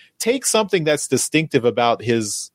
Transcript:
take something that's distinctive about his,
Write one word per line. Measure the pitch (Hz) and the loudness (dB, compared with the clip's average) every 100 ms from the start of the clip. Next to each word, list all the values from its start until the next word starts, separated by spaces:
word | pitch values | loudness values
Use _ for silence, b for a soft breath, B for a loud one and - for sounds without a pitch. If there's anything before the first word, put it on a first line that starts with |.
| b - | b -8
take | 220 262 - | -2 -2 0
something | - 220 190 | 0 0 0
that's | 156 147 - | 0 0 0
distinctive | 127 - 156 156 135 | -2 0 0 2 0
about | 117 110 117 110 | 0 2 2 2
his, | 110 117 104 - - | 0 0 0 -8 -12